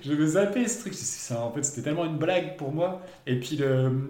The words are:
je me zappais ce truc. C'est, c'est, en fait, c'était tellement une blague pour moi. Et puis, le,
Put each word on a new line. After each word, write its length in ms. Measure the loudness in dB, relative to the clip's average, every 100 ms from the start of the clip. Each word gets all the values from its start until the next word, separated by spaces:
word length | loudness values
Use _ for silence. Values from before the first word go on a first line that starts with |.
| -2
je 80 |
me 120 | 2 4
zappais 420 | 4 4 2 0
ce 140 | -2
truc. 120 | -8
C'est, 120 | -8 -8
c'est, 280 | -8 -6
en 180 | -4 -2
fait, 120 | -2
c'était 180 | -4 -2
tellement 240 | -2 -2 -2
une 120 | 0
blague 380 | 2 2 0 -6
pour 140 | -4
moi. 300 | 0 0 -2 -10 -10 -2
Et 140 | -2
puis, 160 | 0 0
le, 360 | 2 4 4 2